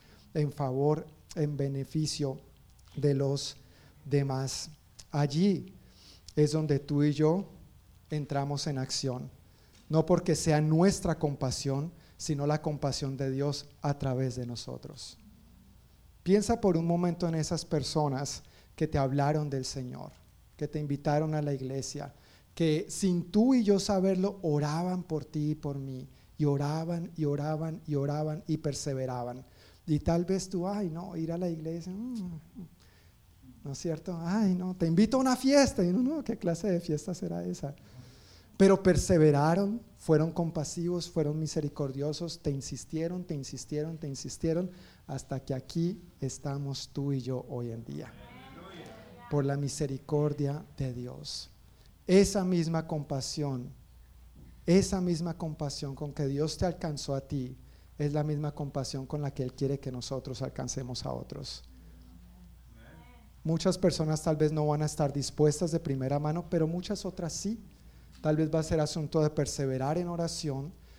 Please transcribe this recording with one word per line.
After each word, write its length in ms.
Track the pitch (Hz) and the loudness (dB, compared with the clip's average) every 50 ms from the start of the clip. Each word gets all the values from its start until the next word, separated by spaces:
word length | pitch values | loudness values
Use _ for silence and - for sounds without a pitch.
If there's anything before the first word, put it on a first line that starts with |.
| - - - - - - - | -20 -20 -20 -20 -12 -4 0
en 180 | 160 147 139 | 0 0 0
favor, 540 | - - 143 127 127 135 143 151 156 170 - - - - - - - | 0 -2 -2 0 2 2 4 4 4 2 -2 -10 -18 -20 -18 -8 -2
en 220 | 175 151 147 147 | -2 -2 0 0
beneficio 800 | 135 139 139 139 139 135 - - 156 156 147 - - 143 135 131 - - - - - - - - - - - - | -2 -2 -2 -2 -4 -4 -2 -2 -2 -2 -2 -2 -2 -2 -2 -4 -6 -12 -20 -20 -20 -20 -20 -20 -20 -20 -14 -4
de 200 | 147 139 143 139 | 0 2 2 4
los 420 | 139 139 135 143 139 - - - - - - - - - - - - - | 4 2 0 0 -2 -4 -8 -10 -14 -20 -20 -20 -20 -20 -20 -20 -14 -4
demás. 640 | 135 143 139 139 135 131 131 135 127 - - - - - - _ - - - - - | 0 2 2 2 2 0 -2 -2 -4 -4 -8 -10 -12 -16 -20 _ -20 -20 -20 -10 -2
Allí 640 | - 143 147 135 135 160 190 208 185 135 - - - - - - - - - - - - - - - | 0 2 2 2 4 4 4 4 4 2 -2 -8 -16 -20 -20 -20 -20 -20 -20 -20 -20 -20 -14 -2 2
es 160 | 151 151 147 | 4 4 4
donde 260 | 151 156 156 147 143 135 | 4 2 2 2 2 0
tú 240 | 139 - 147 143 | 0 0 2 4
y 120 | 147 151 143 | 4 4 4
yo 320 | 147 151 156 170 196 190 - - - - - - - - - - - - - | 4 4 4 4 2 -2 -6 -12 -20 -20 -20 -20 -20 -20 -20 -20 -18 -10 -6
entramos 560 | 156 151 139 - 147 139 139 143 143 139 - | -4 -4 -4 -2 -2 -2 0 -2 -2 -2 -2
en 120 | 156 139 131 | -4 -4 -4
acción, 520 | 131 - - - 143 131 123 127 143 139 - - - - - _ - - - - - - | -4 -4 -4 -4 -4 -4 -4 -4 -8 -12 -14 -18 -20 -20 -20 _ -20 -20 -20 -16 -4 0
no 160 | 151 160 160 | 2 4 6
porque 300 | 160 180 175 - 185 151 | 6 4 4 4 2 2
sea 240 | - - 165 151 151 | 2 4 4 4 4
nuestra 580 | 151 156 156 160 180 202 - - - 180 156 - | 6 6 6 6 6 6 4 4 0 -2 -2 0
compasión, 760 | 156 147 139 - 143 127 - - - 139 135 139 151 170 - - - - - | 0 -2 -2 0 -2 -2 -2 -2 -2 -2 -2 -2 -2 -6 -8 -14 -20 -20 -16
sino 300 | - - - 151 139 143 | -10 -4 -4 -2 0 0
la 140 | 147 151 151 | 0 0 0
compasión 540 | - 160 151 139 147 139 127 - 147 135 135 | 0 -4 -4 -2 -2 -2 -2 -2 -4 -4 -4
de 140 | 127 139 135 | -2 -2 -2
Dios 360 | 131 135 143 147 139 - - - - - | -2 0 0 -2 -2 -4 -8 -14 -10 -4
a 180 | - 143 143 - | -2 -2 -2 0
través 380 | 139 135 123 127 131 127 117 | 0 -2 0 0 0 -2 -2
de 100 | 123 120 | -4 -6
nosotros. 720 | 120 120 - - - 127 127 - - - - - - - - - - - - - - - - - - - - - - - - - - - - | -8 -8 -10 -10 -10 -10 -12 -12 -14 -14 -14 -14 -16 -16 -20 -20 -20 -20 -20 -20 -20 -20 -20 -20 -20 -20 -20 -20 -20 -20 -20 -20 -20 -16 -4
Piensa 380 | - 175 190 214 208 - 233 233 | 2 4 4 4 4 2 0 2
por 160 | - 190 170 | 4 4 4
un 100 | 165 165 | 4 2
momento 400 | 170 170 175 180 175 165 175 185 | 2 2 2 2 0 0 0 0
en 80 | 165 160 | 0 0
esas 300 | 160 151 - 170 151 - | 0 0 -2 -2 -4 -2
personas 800 | - 170 147 127 - - 156 151 143 135 135 143 - - - - - - - - - - | -2 -2 -2 0 0 0 0 2 2 0 -2 -4 -6 -8 -10 -14 -18 -20 -20 -20 -12 -6
que 100 | - 160 | -4 -2
te 120 | 151 - 143 | 0 2 2
hablaron 500 | 135 131 139 143 139 147 151 151 151 143 | 2 2 2 2 2 2 2 0 0 -2
del 160 | 135 135 131 | -4 -4 -4
Señor, 480 | - - 135 127 123 131 139 - - - - - - - - - - _ - | -6 -6 -8 -8 -8 -10 -10 -12 -14 -16 -20 -20 -20 -20 -20 -20 -16 _ -8
que 100 | 151 - | -6 -4
te 100 | - 151 | -4 -4
invitaron 560 | 151 139 143 143 - 156 147 151 160 156 156 | -2 -2 -2 0 2 2 2 2 2 2 0
a 60 | 151 | 0
la 140 | 147 147 139 | 0 -2 -2
iglesia, 600 | 131 131 131 135 135 123 - - 143 - 135 - - - - - - _ _ - | -4 -4 -6 -6 -6 -6 -8 -8 -10 -10 -12 -14 -18 -20 -20 -20 -20 _ _ -2
que 300 | - 165 160 151 165 - - | 0 2 2 2 2 0 -4
sin 400 | - - 202 185 175 175 170 - | -4 0 2 2 2 2 0 2
tú 240 | - 208 233 262 262 | 4 4 6 6 6
y 100 | 247 214 | 6 6
yo 160 | 202 202 190 | 6 4 4
saberlo, 580 | 196 - 202 190 185 196 190 185 185 202 196 190 | 4 2 2 2 4 4 2 2 0 0 -2 -2
oraban 600 | 180 156 147 147 147 147 156 165 180 180 185 185 170 | 0 2 2 2 2 0 0 -2 -2 -2 -2 -4 -4
por 200 | - 156 147 123 | -4 -4 -6 -4
ti 280 | - - 151 147 151 | -4 -4 -2 -2 -2
y 20 | 151 | -2
por 240 | 151 - 147 139 139 | -4 -4 -6 -6 -6
mí, 280 | 135 135 131 127 135 - - - - - - | -8 -8 -10 -10 -12 -16 -20 -20 -20 -10 -4
y 80 | - 151 | 0 2
oraban, 680 | 143 143 139 143 147 156 160 165 170 170 170 170 175 170 | 2 2 2 0 0 -2 -2 -2 -2 -4 -4 -4 -6 -4
y 80 | 165 156 | -2 0
oraban, 560 | 143 143 143 143 156 156 151 160 160 156 156 - | 0 0 0 -2 -2 -2 -2 -4 -6 -6 -8 -4
y 80 | 151 147 | -2 -2
oraban, 500 | 139 139 143 143 151 156 156 151 139 - | 0 0 0 0 -2 -2 -2 -4 -4 -4
y 120 | - 156 151 | -2 -2 -2
perseveraban. 880 | - 147 131 - - 147 135 131 131 127 127 123 120 123 123 131 131 - - - - - - _ - | -2 -4 -4 -4 -4 -4 -4 -2 -2 -4 -4 -4 -6 -6 -8 -10 -14 -18 -20 -20 -20 -20 -20 _ -2
Y 140 | 170 151 143 | 0 0 2
tal 260 | - 170 165 170 175 | 2 4 2 4 4
vez 240 | 175 190 185 185 190 | 2 0 -2 -2 -2
tú, 180 | 202 170 175 190 | -4 -4 -2 -2
"Ay, 220 | 202 208 202 170 | -2 -2 -2 -4
no, 260 | 156 170 180 185 180 | -4 -6 -8 -8 -6
ir 160 | 165 160 160 | -4 -4 -4
a 60 | 165 175 | -2 -2
la 100 | 185 175 | -2 -2
iglesia, 460 | 165 160 156 160 165 170 165 180 185 | -4 -4 -6 -6 -6 -8 -8 -8 -8
mm, 460 | 208 240 254 247 220 185 175 165 151 160 - - - 175 - - - - - - - - - _ _ _ - - - - - - - - | -8 -8 -6 -6 -6 -8 -8 -10 -12 -14 -16 -16 -16 -16 -16 -18 -20 -20 -20 -20 -20 -20 -20 _ _ _ -20 -20 -20 -20 -20 -20 -14 -12
¿no 80 | 143 | -10
es 60 | 139 - | -10 -6
cierto? 400 | - 170 156 156 - 185 175 165 | -4 -4 -4 -4 -6 -8 -8 -6
Ay, 340 | 165 170 190 226 214 190 185 | -2 -2 2 2 4 4 2
no, 220 | 180 180 185 185 | 2 0 -4 -2
te 100 | - 180 | 0 2
invito 300 | 165 165 190 220 214 269 | 4 6 6 6 6 6
a 40 | 254 | 4
una 140 | 262 262 254 | 4 4 2
fiesta". 480 | - - 262 285 285 269 - - - | 2 4 6 8 8 6 6 4 2
Y 60 | 180 175 | 2 4
uno, 140 | 185 247 | 4 2
"No, 220 | 247 269 320 302 - | 2 2 0 -2 -2
¿qué 120 | - - | -4 -4
clase 320 | - - 175 165 165 - 202 | -2 0 -2 0 0 0 0
de 100 | 175 170 | 0 0
fiesta 340 | - - 151 151 - 196 170 | 0 -2 -2 -2 -2 -6 -8
será 280 | - 190 170 170 175 | -6 -6 -6 -4 -4
esa?". 320 | 175 180 180 - - 139 143 - - - - - - - - - - - - - - - - - | -4 -6 -6 -6 -6 -10 -10 -12 -18 -20 -20 -20 -20 -20 -20 -20 -20 -20 -20 -20 -20 -2 4 6
Pero 240 | 190 190 190 196 | 8 8 8 8
perseveraron, 1000 | 196 185 170 139 - - 185 160 156 151 143 139 147 160 175 196 202 202 220 233 - - - - | 6 4 4 4 4 6 6 8 8 8 8 6 6 4 4 4 2 0 -2 -4 -8 -12 -20 -4
fueron 340 | - - 156 151 156 165 | 2 4 6 6 4 2
compasivos, 760 | 165 175 170 160 165 165 139 - - 175 170 175 175 175 156 175 | 0 -2 -2 -2 -2 -4 -4 -4 -4 -4 -2 -2 -2 -2 -4 -2
fueron 300 | - 165 151 147 151 156 | -2 0 0 0 0 -2
misericordiosos, 1040 | 160 143 - 160 147 143 - - 147 135 127 139 143 156 147 - 175 160 - - | -2 -2 -2 -2 -2 -2 -2 -4 -4 -4 -2 -4 -4 -4 -4 -4 -6 -8 -8 -4
te 80 | - 151 | -4 -2
insistieron, 760 | 139 135 - - - 123 - - 165 156 160 170 180 180 175 | -2 -2 -4 -8 -10 -10 -10 -6 -6 -4 -4 -4 -4 -6 -6
te 100 | - 160 | -6 -6
insistieron, 640 | 139 135 - 139 123 - - 151 147 151 165 165 151 | -6 -8 -8 -10 -12 -10 -6 -4 -4 -4 -4 -6 -8
te 100 | 165 143 | -8 -8
insistieron, 600 | 135 - - 135 - - - 160 160 175 185 180 - - - - - - - | -8 -8 -10 -12 -8 -2 0 0 0 0 -2 -4 -8 -12 -20 -20 -20 -18 -12
hasta 340 | - 139 131 - - 139 127 | -10 -10 -10 -8 -6 -8 -6
que 140 | - - 135 | -4 -6 -6
aquí 480 | 127 - - - 170 170 175 214 - - - - - | -6 -6 -6 -2 -2 0 -2 -2 -6 -12 -18 -12 -8
estamos 720 | 139 131 - - - 143 139 143 143 139 135 - - - | -8 -8 -6 -6 -6 -6 -6 -4 -6 -6 -6 -8 -10 -8
tú 200 | - 143 139 143 | -6 -4 -2 -2
y 100 | 139 135 | -2 -2
yo 240 | 113 127 127 123 - - | -2 -4 -6 -6 -6 -6
hoy 220 | 139 123 120 120 | -8 -6 -6 -6
en 140 | 113 117 113 | -8 -8 -10
día. 280 | 139 143 - - - - - - - - - - - - - - - - - - - - - - - - - - - | -10 -10 -10 -10 -12 -16 -18 -20 -20 -20 -20 -20 -18 -18 -18 -18 -18 -16 -16 -16 -16 -18 -18 -20 -20 -20 -16 -8 -4
Por 140 | 147 147 135 | -2 0 0
la 120 | 139 139 | 0 0
misericordia 1080 | 143 143 135 - - 151 135 139 131 - - 151 147 147 151 147 147 143 139 143 151 - - - | -2 -4 -4 -4 -4 -4 -4 -6 -6 -6 -2 0 2 2 0 0 0 -2 -2 -2 -4 -10 -12 -8
de 160 | - 135 127 | -6 -6 -6
Dios. 580 | 120 123 120 123 131 143 147 - - - - - - - - - - - - - - - - | -6 -8 -8 -10 -10 -12 -12 -12 -12 -12 -12 -16 -20 -20 -20 -20 -20 -20 -20 -20 -20 -6 2
Esa 380 | - 180 202 196 190 196 202 185 | 6 8 8 8 6 4 0 2
misma 420 | 185 185 170 160 165 165 160 160 | 2 2 2 2 2 0 -2 -2
compasión, 840 | - 165 151 139 - 143 135 127 - - 156 147 139 131 123 123 - - - - - - - - - - - - - - - - - - - - | -2 -4 -6 -4 -4 -4 -4 -4 -6 -4 -4 -2 -2 -2 -4 -6 -10 -14 -18 -20 -20 -20 -20 -20 -20 -20 -20 -20 -20 -20 -20 -20 -20 -18 -4 2
esa 340 | 170 175 196 190 - 202 185 | 4 6 6 6 4 0 0
misma 380 | 180 180 170 156 175 170 160 - | 0 0 0 0 -2 -4 -4 -4
compasión 560 | 170 160 151 - 151 139 - - 147 139 135 | -6 -6 -4 -4 -4 -6 -6 -6 -8 -8 -8
con 180 | - 151 143 | -6 -8 -6
que 140 | 143 - 143 | -4 -2 -2
Dios 320 | 135 139 143 156 151 - - | 0 0 0 0 -2 0 0
te 80 | 190 | 0
alcanzó 480 | 180 165 180 - 160 147 135 - - 139 | 0 -2 -2 -4 -6 -4 -4 -4 -4 -4
a 60 | 135 | -4
ti, 360 | - - 151 135 127 127 131 - - - - - - - - | -4 -4 -4 -4 -4 -6 -10 -14 -18 -20 -20 -20 -20 -12 -6
es 160 | - 147 147 | -2 -2 0
la 120 | 147 151 151 | 2 0 0
misma 300 | 151 151 143 151 147 - | 0 0 -2 -2 -4 -4
compasión 520 | - 147 135 - 143 127 - - 135 135 | -4 -6 -4 -4 -4 -4 -4 -6 -8 -8
con 160 | - 151 147 | -6 -6 -4
la 100 | 147 135 | -4 -4
que 100 | - - | -2 -4
Él 120 | 127 127 - | -4 -4 -2
quiere 240 | - 139 131 143 135 | -2 -2 -2 -2 -2
que 140 | - 135 | -4 -6
nosotros 500 | 127 123 - - 139 127 - 131 127 - | -8 -6 -6 -6 -6 -6 -6 -8 -8 -6
alcancemos 600 | 131 127 - - 131 123 - 139 127 123 120 - - | -6 -6 -6 -6 -6 -6 -6 -6 -6 -6 -8 -6 -6
a 80 | 135 | -6
otros. 500 | 123 123 - - - - - - - - - - - - - - - - - - - - - - - - - - - - - - - - - - - - - - - - - - - - - | -6 -6 -8 -10 -10 -10 -10 -12 -12 -14 -16 -18 -20 -20 -20 -20 -20 -20 -20 -20 -20 -20 -20 -20 -20 -20 -20 -20 -20 -20 -20 -20 -20 -20 -20 -20 -20 -20 -20 -20 -20 -20 -20 -20 -16 -6 -2
Muchas 320 | 160 165 165 - 190 175 - | -2 0 2 2 2 2 4
personas 440 | - 170 - - 160 156 156 151 | 2 2 2 2 0 0 0 0
tal 140 | - 165 156 | 0 0 2
vez 160 | 147 156 151 | 4 4 2
no 140 | 156 151 151 | 2 2 2
van 160 | 151 147 151 | 2 2 2
a 40 | 151 | 0
estar 260 | 147 - - 151 139 | 0 0 0 0 0
dispuestas 580 | - 143 127 - - - 151 151 147 - 180 160 | 0 -2 -4 -2 2 4 4 4 4 2 0 0
de 100 | 165 160 | 0 0
primera 380 | - 147 135 131 131 135 143 143 | 0 -2 -2 0 0 0 0 0
mano, 300 | 151 151 156 175 170 - | 0 -2 -2 -2 -2 0
pero 180 | 175 165 160 | 0 2 2
muchas 380 | 160 170 180 180 - 202 - - | 2 0 -2 -4 -4 -4 -4 -6
otras 280 | 185 180 - 175 151 | -8 -6 -6 -6 -6
sí. 300 | - - - 202 233 226 - - - - - - - - - - - - | -6 -4 -4 -4 -4 -6 -8 -16 -20 -20 -20 -20 -20 -20 -20 -20 -10 -2
Tal 140 | - 156 156 | 2 2 4
vez 160 | 156 160 156 | 4 4 2
va 80 | 156 160 | 2 0
a 40 | 156 | 2
ser 160 | - 170 156 | 2 2 2
asunto 400 | 151 147 - 170 151 139 - 160 | 2 2 0 -2 -2 0 2 4
de 100 | 151 151 | 4 4
perseverar 680 | 151 151 143 - - - 139 135 131 131 135 143 160 175 | 4 2 0 0 0 -2 -2 0 0 0 0 0 0 0
en 100 | 175 175 | -2 -2
oración, 640 | 170 170 170 165 165 - 160 147 131 135 139 175 - - - - - | -2 -2 -2 -2 -4 -4 -4 -4 -4 -4 -6 -8 -12 -16 -20 -20 -20